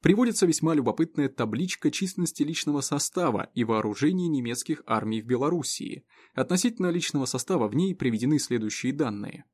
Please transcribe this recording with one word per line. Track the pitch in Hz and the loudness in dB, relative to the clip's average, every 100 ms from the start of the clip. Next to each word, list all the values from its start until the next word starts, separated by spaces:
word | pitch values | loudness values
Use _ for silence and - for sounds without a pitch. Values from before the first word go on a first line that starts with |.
приводится | - 202 247 214 180 | 4 4 4 2 0
весьма | 160 160 | 2 2
любопытная | 156 120 - 160 - 139 | 2 0 0 -2 0 -2
табличка | - 110 113 185 - - | 0 -2 -2 -4 -2 -2
численности | - 190 - 170 - | -2 -6 -2 -4 -2
личного | 147 160 - 143 | -2 -2 -2 -2
состава | 135 143 - - 170 107 - | -2 -2 -2 -2 0 0 -4
и | - | -2
вооружения | 113 110 107 104 147 185 175 | 0 0 0 0 2 2 0
немецких | 143 120 123 - 151 - | 0 -2 -6 -4 -6 -2
армий | 110 107 110 | -2 0 -4
в | 110 | -2
Белоруссии. | 123 143 175 131 - - - _ _ - | 0 2 0 -2 -6 -8 -10 _ _ -12
Относительно | - 131 180 240 226 180 | -4 0 2 2 2 0
личного | 170 - 147 127 | 0 0 -2 -2
состава | 127 - 180 107 | -4 0 0 2
в | |
ней | 120 190 | 2 0
приведены | 180 135 110 123 151 | 2 0 2 2 2
следующие | - 120 110 - 123 | 2 -2 -2 -2 -4
данные. | 143 135 101 104 175 - | 0 -2 -2 -8 -12 -20